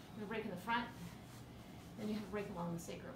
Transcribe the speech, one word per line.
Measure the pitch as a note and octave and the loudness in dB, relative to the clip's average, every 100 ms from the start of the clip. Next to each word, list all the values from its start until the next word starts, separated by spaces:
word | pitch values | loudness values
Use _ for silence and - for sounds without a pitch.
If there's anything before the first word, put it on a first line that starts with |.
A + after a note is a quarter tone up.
| - A3 | -8 -4
you | |
have | |
a | G3+ | 0
break | A3 | 2
in | A#3 | 2
the | F3 | 0
front, | - A#3 A#3+ - - - - - - - - - - - | 6 6 4 -2 -6 -6 -8 -10 -10 -10 -10 -10 -8 -2
then | G#3+ | 2
you | G#3+ | 2
have | |
a | G3+ | 2
break | G#3 F#3 | 0 2
along | F3 F3 | 2 2
the | E3+ | 2
sacrum, | - F3 - | 0 -4 -4